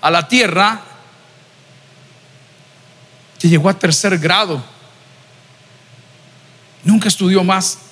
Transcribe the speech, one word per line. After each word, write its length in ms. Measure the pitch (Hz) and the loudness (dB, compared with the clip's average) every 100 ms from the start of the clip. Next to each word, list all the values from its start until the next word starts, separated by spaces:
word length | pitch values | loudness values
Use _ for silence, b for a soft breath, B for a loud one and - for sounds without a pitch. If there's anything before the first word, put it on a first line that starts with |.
a 100 | 151 | 0
la 180 | 170 151 | -2 0
tierra, 540 | 247 220 170 202 220 - - - _ _ _ _ _ _ - _ - - - _ - _ - - _ - - - _ _ - | 0 0 0 0 -2 -12 -20 -20 _ _ _ _ _ _ -20 _ -20 -20 -20 _ -20 _ -20 -20 _ -20 -20 -20 _ _ -4
que 100 | 170 | 2
llegó 200 | 165 175 | 2 2
a 100 | 190 | 0
tercer 400 | 175 156 202 180 | -2 0 -2 -2
grado. 440 | 156 185 208 147 120 - - - - - - - _ _ _ - _ - - - - - - - _ - | 0 -2 -2 -6 -10 -20 -20 -20 -20 -20 -20 -20 _ _ _ -20 _ -20 -20 -20 -20 -20 -20 -20 _ -6
Nunca 260 | - 214 202 | 0 2 2
estudió 340 | - 185 190 | -2 0 2
más. 360 | 180 190 180 - - | 2 -2 -2 -8 -16